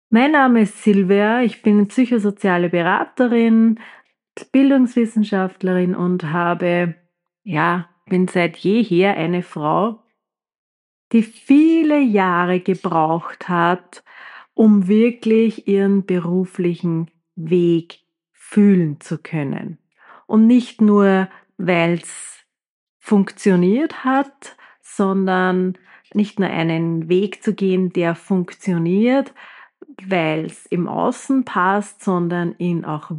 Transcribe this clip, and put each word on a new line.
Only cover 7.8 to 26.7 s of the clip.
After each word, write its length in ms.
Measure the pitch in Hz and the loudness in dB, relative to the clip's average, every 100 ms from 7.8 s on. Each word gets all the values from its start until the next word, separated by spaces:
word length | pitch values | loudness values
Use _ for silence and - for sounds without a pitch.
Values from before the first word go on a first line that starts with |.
| 170 _ - | -8 _ -4
bin 200 | 185 185 | -2 0
seit 300 | 185 170 - | 0 -2 -2
jeher 580 | 185 226 214 175 196 180 | -2 0 0 0 0 0
eine 260 | 160 180 | -4 -4
Frau, 600 | 175 165 151 165 220 220 _ _ _ _ _ _ _ _ _ _ _ | -6 -6 -2 0 -2 -6 _ _ _ _ _ _ _ _ _ _ _
die 100 | 233 | 0
viele 760 | 220 - - 285 320 330 302 294 | 0 -4 2 4 4 4 2 2
Jahre 580 | 262 202 185 175 180 180 | 2 2 2 0 0 -2
gebraucht 880 | 190 180 180 165 156 165 - - - | -2 -4 -2 0 0 -2 -6 -12 -4
hat, 560 | 175 170 180 - - - - - - - | 0 0 0 -6 -20 -20 -20 -20 -20 -8
um 360 | - 220 208 185 | 2 4 4 4
wirklich 760 | 214 240 233 220 220 226 220 - | 2 2 0 0 2 2 -2 -2
ihren 400 | 196 196 196 190 | 0 2 0 -2
beruflichen 1040 | 180 170 185 180 - 175 170 175 165 165 _ _ - | -4 -2 -4 -4 -4 -4 -4 -4 -4 -6 _ _ -14
Weg 600 | 160 180 170 170 165 - _ _ _ | -2 0 2 0 -4 -16 _ _ _
fühlen 680 | _ - 214 202 185 160 143 | _ -4 2 4 4 0 -6
zu 180 | - 156 | -10 -12
können. 600 | - 156 139 - - 165 _ _ - - - | -8 -8 -6 -8 -10 -16 _ _ -20 -20 -2
Und 220 | 220 226 | 4 4
nicht 340 | 247 240 - | 4 0 0
nur, 480 | 208 202 196 190 185 - _ - | 2 4 4 2 -2 -10 _ -6
weil's 840 | 175 170 170 170 - - - - _ _ _ _ _ _ | -2 0 0 -2 -6 -18 -20 -20 _ _ _ _ _ _
funktioniert 1040 | - 208 196 - 202 180 180 240 320 - | 0 0 0 -2 0 2 2 0 -4 -6
hat, 540 | 262 269 277 _ - - - _ | -2 -2 -4 _ -20 -20 -20 _
sondern 960 | - - 196 196 190 185 185 185 185 180 _ - _ | -10 -4 -2 0 0 0 0 0 -2 -6 _ -20 _
nicht 260 | 202 208 - | -4 -4 -4
nur 100 | 185 | -4
einen 580 | 165 165 | -2 -2